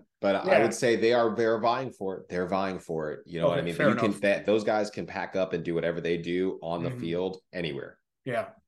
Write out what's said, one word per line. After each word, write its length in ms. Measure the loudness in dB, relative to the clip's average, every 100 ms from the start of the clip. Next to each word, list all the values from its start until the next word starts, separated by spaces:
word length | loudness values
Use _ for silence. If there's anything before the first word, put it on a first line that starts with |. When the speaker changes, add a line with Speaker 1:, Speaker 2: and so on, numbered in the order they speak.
| _ -2
Speaker 1:
But 140 | 0 2 4
I 40 |
Speaker 2:
Yeah. 100 | 4
Speaker 1:
would 120 | 4
say 220 | 2 2 4
they 160 | 4
are, 240 | 4 2 2
they're 240 | 2 2
vying 320 | 2 0 -4
for 240 | -8 -8 -8
it. 120 | -6
They're 180 | -4 0
vying 300 | 0 -2 -4
for 320 | -6 -4 -4
it. 80 | -8 -8
You 140 | 0
know 60 | 2
what 100 | 2
I 20 |
Speaker 2:
Okay, 60 | -2
Speaker 1:
mean? 80 |
Speaker 2:
fair 120 | 2 2
Speaker 1:
But 140 | 2
you 40 | 0
Speaker 2:
enough. 60 |
Speaker 1:
can, 80 | 2
that, 240 | 2 2 2
those 180 | 2
guys 260 | 2 0 0
can 160 | -6 -8
pack 300 | -6 -4 -2
up 160 | -2
and 100 | -2
do 120 | -2
whatever 260 | -2 0 -2
they 160 | -2 -2
do 420 | 0 0 0 -2
on 200 | -6 -4
the 80 | -4
Speaker 2:
Mm-hmm. 100 | -4
Speaker 1:
field 360 | -4 -2 -4 -6 _
anywhere. 460 | -6 -6 -6 -12 -18 _ _
Speaker 2:
Yeah, 80 | -6
yeah, 140 | -4 -6 -12